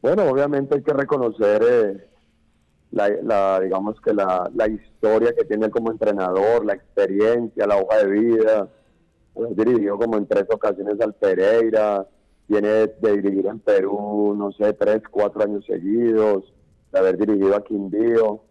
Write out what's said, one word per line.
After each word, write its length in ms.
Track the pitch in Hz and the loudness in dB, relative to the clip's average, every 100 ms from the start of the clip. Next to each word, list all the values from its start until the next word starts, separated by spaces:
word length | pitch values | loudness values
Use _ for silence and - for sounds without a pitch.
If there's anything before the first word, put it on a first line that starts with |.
Bueno, 220 | 127 190 175 | 2 2 2
obviamente 460 | 131 143 143 139 143 | 2 0 -2 0 -2
hay 60 | |
que 120 | 139 | 0
reconocer, 680 | 139 135 147 120 107 104 107 117 | -2 0 0 -2 0 2 4 4
eh, 380 | 123 107 98 - _ _ _ _ _ _ _ _ | 4 2 -2 -14 _ _ _ _ _ _ _ _
la, 180 | - 104 104 | -2 0 -2
la, 360 | 117 104 98 95 | -2 0 2 0
digamos 420 | 95 95 101 110 | 0 -4 -4 -6
que 120 | - | -4
la, 360 | 107 95 92 90 - | -2 0 -2 -4 -2
la 120 | 110 | -2
historia 680 | 107 - _ 107 110 117 117 | -4 -12 _ 0 2 2 0
que 80 | - | -2
tiene 240 | 107 110 | -2 -2
como 220 | 117 113 | -2 -4
entrenador, 760 | 110 107 101 92 92 104 117 107 | -2 -2 0 -2 0 2 2 0
la 80 | |
experiencia, 920 | 101 _ - 98 98 110 120 117 - 104 | -6 _ -2 -2 2 2 0 -4 -4 0
la 100 | 101 | 0
hoja 200 | 95 110 | 2 2
de 60 | 101 | 2
vida. 580 | 101 117 113 110 110 95 _ _ _ _ _ _ | 2 2 2 2 2 -2 _ _ _ _ _ _
Pues, 220 | - 117 98 | -10 -8 -2
dirigió 420 | 110 120 101 101 | 2 2 0 -2
como 200 | 117 110 | -2 -2
en 100 | 101 | 0
tres 180 | 101 98 | -2 0
ocasiones 480 | 107 107 95 98 104 | -2 -2 -4 -6 -4
al 140 | 110 | -4
Pereira, 920 | 101 101 92 98 113 113 110 107 101 95 _ _ _ _ | 0 0 2 2 2 2 2 0 -2 -6 _ _ _ _
viene 200 | 104 101 | 0 2
de, 200 | 110 107 - | 2 0 0
de 220 | 110 101 | 0 0
dirigir 240 | 101 98 95 | 0 -2 -4
en 140 | 110 | -4
Perú, 760 | - 101 98 101 104 104 104 104 | 0 2 0 -4 -6 -2 -2 -2
no 140 | 101 | -6
sé, 220 | 101 104 | -2 -4
tres, 300 | 104 104 110 - | 0 0 -2 -2
cuatro 340 | - 104 107 | -2 -2 -2
años 200 | 104 104 - | -4 -4 -6
seguidos, 840 | 92 90 110 120 110 107 101 95 _ _ _ _ | -8 -2 -2 0 2 2 0 -4 _ _ _ _
de 80 | 95 | 0
haber 180 | 95 90 | 2 2
dirigido 380 | 107 104 98 101 | 0 2 2 0
a 80 | |
Quindío. 800 | 104 107 98 104 117 117 110 107 _ | -2 -8 -6 -2 0 2 0 -2 _